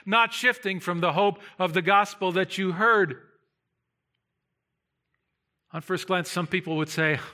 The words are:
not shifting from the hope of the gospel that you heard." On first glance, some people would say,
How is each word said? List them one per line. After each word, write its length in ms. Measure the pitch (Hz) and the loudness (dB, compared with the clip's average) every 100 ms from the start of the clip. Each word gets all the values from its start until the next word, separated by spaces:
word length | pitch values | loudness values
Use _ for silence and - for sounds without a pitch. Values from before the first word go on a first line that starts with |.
| - | 0
not 280 | 220 226 | 2 2
shifting 480 | - 247 247 202 185 | 2 0 0 -4 -6
from 180 | 180 175 | -4 -2
the 140 | 170 | 0
hope 280 | 156 202 180 - - | 2 2 0 -12 -4
of 160 | 185 | -2
the 80 | 165 | 0
gospel 520 | 170 202 202 - 185 | 4 4 2 -2 -2
that 240 | 180 185 - | 0 -2 -2
you 160 | 190 | -4
heard." 480 | 175 220 220 175 127 - _ _ _ _ _ _ _ _ _ _ _ _ _ _ _ _ _ _ _ _ _ _ _ _ | 2 4 4 2 -2 -16 _ _ _ _ _ _ _ _ _ _ _ _ _ _ _ _ _ _ _ _ _ _ _ _
On 100 | 160 | -12
first 240 | - 180 - | -6 -6 -2
glance, 220 | 180 165 | -2 -2
some 180 | 185 165 | -4 -2
people 300 | 185 180 160 | -4 -2 -4
would 120 | 156 | -2
say, 300 | - 156 151 - | 0 0 0 -6